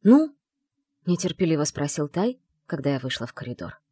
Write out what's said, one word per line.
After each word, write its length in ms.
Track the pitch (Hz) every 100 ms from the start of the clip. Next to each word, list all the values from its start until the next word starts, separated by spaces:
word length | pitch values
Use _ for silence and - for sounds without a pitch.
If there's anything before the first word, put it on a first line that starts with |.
"Ну?" — 340 | 190 269 320 _ _ _ _ _ _ _ -
нетерпеливо 560 | 175 180 - 180 160
спросил 460 | 151 - 143 - 147
Тай, 320 | - 214 254 _ _ _
когда 280 | 160 139
я 40 | 135
вышла 260 | 131 -
в 80 | 117
коридор. 480 | - 123 120 - - _